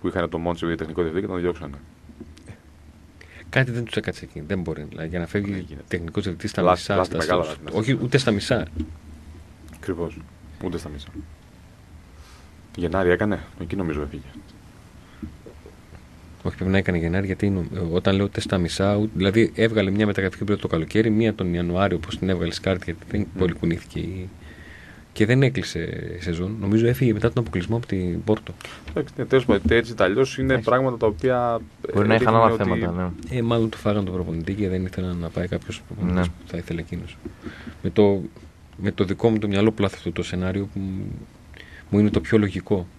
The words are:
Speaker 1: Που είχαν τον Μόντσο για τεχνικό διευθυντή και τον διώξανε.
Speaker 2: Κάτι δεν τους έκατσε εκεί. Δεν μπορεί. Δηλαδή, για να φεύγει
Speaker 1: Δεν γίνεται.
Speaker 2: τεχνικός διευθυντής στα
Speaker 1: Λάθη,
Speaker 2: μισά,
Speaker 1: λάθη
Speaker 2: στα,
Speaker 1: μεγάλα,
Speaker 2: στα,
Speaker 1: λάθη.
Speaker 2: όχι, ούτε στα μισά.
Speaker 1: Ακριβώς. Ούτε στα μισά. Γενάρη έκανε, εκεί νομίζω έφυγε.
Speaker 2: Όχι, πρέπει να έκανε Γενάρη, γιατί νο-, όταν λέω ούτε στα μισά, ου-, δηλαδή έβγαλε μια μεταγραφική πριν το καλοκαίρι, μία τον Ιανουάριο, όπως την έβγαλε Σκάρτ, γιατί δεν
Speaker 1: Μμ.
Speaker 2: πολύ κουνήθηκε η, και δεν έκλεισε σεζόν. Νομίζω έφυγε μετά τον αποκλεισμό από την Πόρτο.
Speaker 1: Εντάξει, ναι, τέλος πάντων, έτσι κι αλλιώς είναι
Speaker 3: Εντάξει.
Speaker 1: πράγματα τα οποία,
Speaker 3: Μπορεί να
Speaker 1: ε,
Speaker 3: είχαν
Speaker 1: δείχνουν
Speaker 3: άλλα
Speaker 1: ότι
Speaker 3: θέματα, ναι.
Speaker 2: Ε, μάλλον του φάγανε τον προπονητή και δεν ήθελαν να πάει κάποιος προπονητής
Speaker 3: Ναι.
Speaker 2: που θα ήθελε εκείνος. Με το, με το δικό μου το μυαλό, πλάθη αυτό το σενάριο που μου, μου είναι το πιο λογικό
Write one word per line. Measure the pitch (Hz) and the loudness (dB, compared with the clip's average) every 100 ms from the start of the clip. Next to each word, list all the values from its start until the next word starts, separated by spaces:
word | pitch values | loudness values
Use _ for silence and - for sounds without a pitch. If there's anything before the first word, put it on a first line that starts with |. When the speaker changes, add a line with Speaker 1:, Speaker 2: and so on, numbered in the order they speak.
Speaker 1:
Που | - | -2
είχαν | 95 85 | -2 -2
τον | 85 | -2
Μόντσο | 85 82 85 | -2 -2 -2
για | 82 | -2
τεχνικό | 80 80 | -4 -2
διευθυντή | 82 85 104 | -2 -2 -4
και | |
τον | 92 | -2
διώξανε. | 87 82 76 69 71 - - - - - - - - - - - - - - - - | -2 -4 -8 -14 -18 -20 -20 -20 -20 -20 -20 -20 -20 -20 -20 -20 -20 -20 -20 -20 -2
Speaker 2:
Κάτι | 127 131 | 0 0
δεν | 120 | -2
τους | 117 - | -4 -4
έκατσε | 92 - - | -4 -8 -12
εκεί. | - 73 | -14 -4
Δεν | 95 | -4
μπορεί. | 82 76 76 | -2 -6 -8
Δηλαδή, | 78 82 | -10 -6
για | 87 | -6
να | 82 | -2
φεύγει | 101 101 | -2 -2
Speaker 1:
Δεν | 95 85 | -6 -8
γίνεται. | 71 - | -14 -6
Speaker 2:
τεχνικός | 90 85 92 | -6 -4 -4
διευθυντής | 98 85 104 | -4 -6 -4
στα | - | 2
Speaker 1:
Λάθη, | 90 90 | 4 4
Speaker 2:
μισά, | - 98 | 2 0
Speaker 1:
λάθη | 90 | 2
Speaker 2:
στα, | 82 | 0
Speaker 1:
μεγάλα, | 80 90 | 0 0
Speaker 2:
στα, | 80 76 | 0 -6
Speaker 1:
λάθη. | 76 82 | -4 -2
Speaker 2:
όχι, | 110 131 | 0 0
ούτε | 120 135 | 2 2
στα | 127 | 4
μισά. | 101 - 120 101 82 80 - - - - - - - - - | 0 2 -2 -2 -6 -8 -8 -18 -20 -18 -20 -20 -20 -20 -14
Speaker 1:
Ακριβώς. | - 85 82 76 78 - - - | -6 -4 -4 -6 -18 -20 -20 -10
Ούτε | 92 85 | -6 -6
στα | 78 | -8
μισά. | 73 - - - - - - - - - - - - - - - - - - | -12 -14 -14 -16 -18 -20 -20 -20 -20 -20 -20 -20 -20 -20 -20 -20 -20 -16 -4
Γενάρη | 85 92 90 | -2 2 4
έκανε, | 90 107 90 80 - | 4 2 -2 -6 -12
εκεί | 87 101 | -8 -4
νομίζω | 87 73 | -2 -2
έφυγε. | 71 69 67 65 - - - - - - - - - - - - - - - - - - - - | -4 -8 -14 -18 -20 -20 -20 -20 -20 -20 -20 -18 -18 -18 -20 -20 -20 -20 -20 -20 -20 -20 -20 -8
Speaker 2:
Όχι, | 87 - | -8 -4
πρέπει | 90 | 2
να | 95 | 2
έκανε | 95 90 | 4 0
Γενάρη, | 82 90 98 | 2 0 -2
γιατί | 95 101 | 0 0
νο-, | 95 80 95 87 | 0 -2 -4 -2
όταν | 87 92 98 | 0 2 2
λέω | 101 | 2
ούτε | - | -2
στα | - 98 | -2 0
μισά, | 85 - 98 104 | 0 2 2 2
ου-, | 107 | 0
δηλαδή | 110 98 104 113 - | 2 2 4 4 4
έβγαλε | 113 110 98 | 2 4 2
μια | 101 107 | 2 2
μεταγραφική | 98 95 - | 2 -2 -2
πριν | 101 101 | -2 0
το | - | 0
καλοκαίρι, | 82 80 107 113 | -2 0 2 4
μία | 107 113 | 4 2
τον | 104 92 | 2 -2
Ιανουάριο, | 85 87 87 98 85 | 0 0 2 2 2
όπως | 78 87 | -4 -4
την | 95 | 0
έβγαλε | 90 85 | 0 0
Σκάρτ, | - - 92 | -2 0 0
γιατί | - 82 - | -2 -10 -4
δεν | 107 90 | -4 -4
Speaker 1:
Μμ. | 87 | 0
Speaker 2:
πολύ | 90 | 0
κουνήθηκε | 82 85 82 - 80 | 0 -2 -2 -4 -8
η, | 82 92 92 - - - - - - - - | -6 -8 -10 -14 -20 -18 -20 -20 -20 -20 -18
και | - 107 | 0 4
δεν | 127 | 6
έκλεισε | 135 131 85 87 82 82 82 87 | 4 2 -4 -4 -6 -6 -8 -8
σεζόν. | 85 82 90 110 | -4 -2 -2 -2
Νομίζω | 98 110 117 | 2 4 4
έφυγε | 123 131 | 4 4
μετά | 104 117 | 4 2
τον | 123 | 0
αποκλεισμό | 113 95 87 113 | -2 -2 -2 -2
από | 120 | -2
την | 95 90 85 | -2 -2 -2
Πόρτο. | 87 107 - 92 - - - | 0 0 0 -14 -16 -16 -8
Speaker 1:
Εντάξει, | - 139 - | -6 -6 -6
ναι, | 120 | 2
τέλος | 131 127 | 2 4
πάντων, | 101 - 117 | 2 6 4
έτσι | 117 | 4
κι | 110 | 2
αλλιώς | 92 104 131 - | 2 4 2 0
είναι | 131 | 2
Speaker 3:
Εντάξει. | 127 110 | 2 4
Speaker 1:
πράγματα | 127 135 120 | 4 4 2
τα | 113 | 0
οποία, | 101 127 123 120 117 110 - - | 2 0 2 2 0 -4 -10 -4
Speaker 3:
Μπορεί | - 104 | 2 4
να | |
Speaker 1:
ε, | 113 | 4
Speaker 3:
είχαν | 120 | 6
Speaker 1:
δείχνουν | 113 113 | 6 6
Speaker 3:
άλλα | |
Speaker 1:
ότι | 113 | 4
Speaker 3:
θέματα, | 101 113 87 87 90 87 80 | 2 2 0 -2 -4 -6 -6
ναι. | 127 | -2
Speaker 2:
Ε, | |
μάλλον | 117 117 113 | 0 2 0
του | - | 0
φάγανε | 113 104 95 | 0 0 0
τον | |
προπονητή | 90 87 82 82 | -2 -4 -4 -4
και | 98 98 | -2 0
δεν | 92 92 | 0 -2
ήθελαν | 92 92 87 | -4 -4 -4
να | 82 | -4
πάει | 90 90 | -4 -4
κάποιος | 87 - - - | -4 -6 -12 -12
προπονητής | - 90 90 | -4 0 2
Speaker 3:
Ναι. | 87 | 0
Speaker 2:
που | 85 - | -2 -10
θα | 85 | -10
ήθελε | 85 85 | -6 -8
εκείνος. | 82 85 87 - - - - - - - | -6 -8 -10 -14 -16 -14 -16 -14 -16 -8
Με | 95 | -4
το, | 87 104 98 85 - - - - - | 4 4 4 -2 -12 -20 -20 -20 -6
με | 95 | -4
το | - | 0
δικό | 95 95 117 | -2 2 2
μου | 110 | 2
το | 104 | 0
μυαλό, | 98 110 | 4 4
πλάθη | 107 98 - | 4 -2 -2
αυτό | - | -8
το | 85 | -6
σενάριο | 87 92 92 95 101 | -4 -2 -2 -2 -4
που | - | -6
μου, | 98 95 98 - - - - - - - - | -6 -6 -8 -10 -14 -20 -20 -20 -20 -20 0
μου | 101 | 4
είναι | 104 | 6
το | 117 | 4
πιο | - 110 | 4 4
λογικό | 104 92 - 101 90 | 4 -2 0 -2 -2